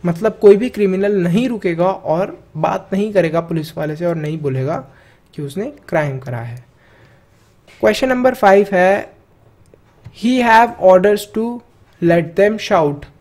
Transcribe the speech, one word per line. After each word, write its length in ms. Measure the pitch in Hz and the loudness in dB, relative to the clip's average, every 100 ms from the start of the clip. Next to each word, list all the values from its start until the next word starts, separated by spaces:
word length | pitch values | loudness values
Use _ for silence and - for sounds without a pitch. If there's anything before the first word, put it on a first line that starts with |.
| 175 | -4
मतलब 340 | 170 214 214 | -2 -4 4
कोई 140 | 208 202 | 6 6
भी 140 | 247 | 2
क्रिमिनल 540 | - 202 185 202 208 | -2 -2 0 0 0
नहीं 260 | 175 185 254 | 0 0 -2
रुकेगा 360 | 226 190 165 185 | -4 -4 -2 -2
और 580 | 185 - 160 202 349 _ 156 | -2 -4 -4 -4 -8 _ -4
बात 320 | 160 190 - | -4 -4 -6
नहीं 200 | 190 214 | -6 0
करेगा 280 | 202 165 165 | 0 0 -2
पुलिस 360 | 165 165 156 - | -4 -6 -6 -8
वाले 180 | 156 151 | -8 -4
से 100 | 175 | -4
और 100 | 165 | -4
नहीं 240 | 151 156 | -6 -6
बोलेगा 480 | 143 131 131 180 - _ _ _ _ | -6 -4 -4 -6 -10 _ _ _ _
कि 80 | - | -14
उसने 320 | 139 156 247 294 - | -10 -8 -10 -12 -6
क्राइम 320 | 165 147 135 | -4 -4 -6
करा 180 | 127 120 | -10 -10
है। 280 | 117 120 _ _ _ _ _ _ _ _ _ _ _ - | -10 -14 _ _ _ _ _ _ _ _ _ _ _ -2
क्वेश्चन 300 | 214 208 262 | 0 0 -2
नंबर 240 | 254 254 | 0 0
फ़ाइव 340 | 254 202 196 202 | 2 4 4 4
है, 420 | 190 185 202 - _ _ _ _ _ _ _ _ _ - - 233 | 2 2 0 -4 _ _ _ _ _ _ _ _ _ -20 -6 -2
"He 160 | 254 | 0
have 280 | 240 226 233 - 185 | 4 4 4 4 6
orders 340 | 185 196 208 - 214 | 6 4 0 -4 -6
to 220 | 233 240 _ _ _ _ | -6 -8 _ _ _ _
let 200 | 170 170 165 - | 0 0 0 0
them 180 | 202 214 | 0 0
shout।" 380 | - 190 151 143 - _ | -2 0 0 -4 -14 _